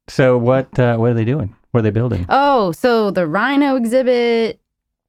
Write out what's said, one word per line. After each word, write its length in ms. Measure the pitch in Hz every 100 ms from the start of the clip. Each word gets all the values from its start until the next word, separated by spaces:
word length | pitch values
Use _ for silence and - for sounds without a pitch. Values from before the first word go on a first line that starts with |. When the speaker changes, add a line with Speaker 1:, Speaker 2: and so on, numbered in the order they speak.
| -
Speaker 1:
so 280 | - 131 123
what, 420 | 117 131 131 -
uh, 180 | 123 117
what 120 | 120
are 20 |
they 100 | 117
doing? 300 | 110 151 98 - _
What 100 | 120
are 20 |
they 80 | 107
building? 340 | 104 123 98 85
Speaker 2:
Oh, 420 | 254 285 269 190
so 400 | 160 254 233 208
the 160 | 185 165
rhino 480 | 185 247 277 285
exhibit 840 | 262 226 262 247 247 233 233 226 - _ _ _ _